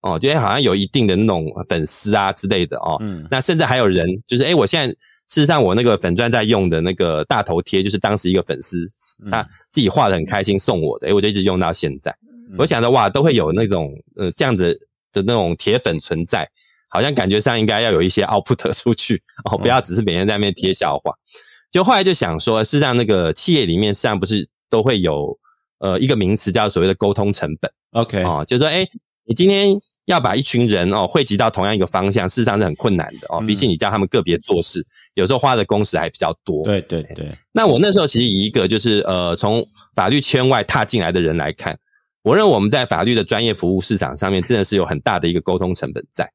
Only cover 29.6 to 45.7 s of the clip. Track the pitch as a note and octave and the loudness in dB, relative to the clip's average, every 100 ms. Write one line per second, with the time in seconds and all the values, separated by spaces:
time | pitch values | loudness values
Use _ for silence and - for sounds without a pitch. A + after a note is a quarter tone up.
29.6 | G3+ G3+ - _ - C#3+ B2 G#2 C3+ A#2+ | 2 0 -4 _ -2 0 0 -2 0 0
30.6 | A#2+ G2+ F2 G2+ F2+ E3+ C3+ G2+ A2+ - | 2 2 2 0 -2 -2 -4 0 0 0
31.6 | F#2+ G#2+ F2+ F#2+ G2 G2 F#2 B2+ A#2 G#2+ | -2 0 0 0 0 0 -2 -2 0 2
32.6 | F#2+ D2+ A#2+ F#2 D#2 - - E2 G#2+ G#2 | 0 0 0 0 -2 -12 -8 -6 -2 0
33.6 | A2+ E2 G#2 G#2 G2 A#2+ E2+ E2+ - F#2 | 0 0 0 0 0 0 0 -2 0 -2
34.6 | E2 F2+ - - - - F#2 C3 C3+ B2 | 0 -6 -10 -18 -10 -2 0 2 2 0
35.6 | G2 G#2 G#2 F2 E2 - E2 E2 - D#2 | 0 0 0 -2 -6 -4 -6 -6 -6 -4
36.6 | D#2+ G2+ - E2+ D2+ D#2 D2+ - _ - | -2 -4 -4 -8 -8 -12 -14 -14 _ 0
37.6 | A3 B2 G3+ G3 D3+ A2+ A#2+ G2 G#2 A2+ | 2 4 4 4 2 0 0 0 0 0
38.6 | F#2 G#2+ A#2 G#2 F#2+ F#2 F2 E2+ G#2 A#2 | 0 0 2 0 0 -2 -2 -2 0 0
39.6 | - - - - F#2 C#3 C3+ C3 B2+ B2+ | -4 -12 -8 -2 0 0 2 2 2 2
40.6 | G2+ - G#2+ A2+ E2+ F2+ E2 E2 D2 - | 0 -2 0 -2 0 0 0 0 -4 -6
41.6 | - - _ _ _ _ G#3 E3+ G#3+ A#2 | -10 -10 _ _ _ _ 2 4 4 4
42.6 | G2+ A#2 B2 D#2+ G2+ A#2 F#2+ G#2+ A#2 G2+ | 2 0 0 0 2 0 0 0 0 -2
43.6 | F2 F#2+ - G2+ D#2+ C#2+ F#2+ F#2+ E2+ A#2 | 0 -2 0 -2 -2 -4 -2 -2 0 0
44.6 | F#2+ G2+ E2+ D#2 - F#2 E2+ F2 - F2+ | 2 0 0 -2 -2 0 0 -2 -2 -2
45.6 | F2+ | -2